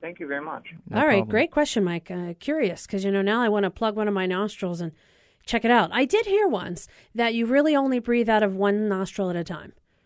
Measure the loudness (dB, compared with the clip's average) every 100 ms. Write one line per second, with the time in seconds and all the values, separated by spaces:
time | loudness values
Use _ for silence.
0 | -14 -10 -6 -6 -6 -12 -14 -18 -6 0
1 | 2 2 2 0 0 0 0 0 -2 -2
2 | -8 -10 -8 -10 -4 -2 -2 -4 -8 -4
3 | -2 0 2 2 2 2 0 -2 -4 -2
4 | -2 0 0 -2 -4 -4 -6 -6 -8 -10
5 | _ _ _ _ -4 -2 4 4 4 0
6 | 2 2 2 2 2 0 -4 -10 -12 -20
7 | _ -2 0 0 2 4 4 4 2 0
8 | 0 0 4 4 2 2 2 2 0 -2
9 | -4 -4 -4 -2 -6 -10 -12 -20 _ _